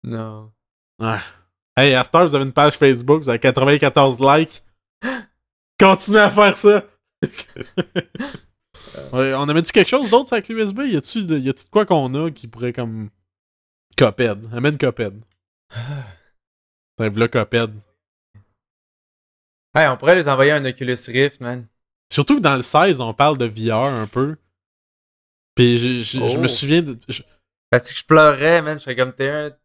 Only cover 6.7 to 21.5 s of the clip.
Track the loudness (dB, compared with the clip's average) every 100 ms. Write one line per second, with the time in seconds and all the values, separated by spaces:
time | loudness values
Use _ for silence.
6.7 | 4 0 _ _ _ -8 -6 -20 -18 -12
7.7 | -8 -6 -8 -10 -12 -12 -12 _ _ _
8.7 | -20 -20 -18 -8 -4 -2 -2 0 0 2
9.7 | 0 2 0 2 0 2 -6 -6 -6 -6
10.7 | -4 -4 -4 -4 -8 -4 -4 -4 -8 -2
11.7 | -2 0 0 -2 -6 -8 -10 -20 -10 -10
12.7 | -8 -10 -10 -14 _ _ _ _ _ _
13.7 | _ _ 0 0 2 -4 -4 -10 -4 -4
14.7 | -2 -4 -4 -8 -10 -20 _ _ _ _
15.7 | -14 -12 -12 -14 -20 _ _ _ _ _
16.7 | _ _ _ -6 -2 0 0 -2 -2 -4
17.7 | -8 _ _ _ _ _ _ _ _ _
18.7 | _ _ _ _ _ _ _ _ _ _
19.7 | 0 2 2 2 4 4 2 2 2 -2
20.7 | -6 -6 -6 -4 -2 -2 _ -12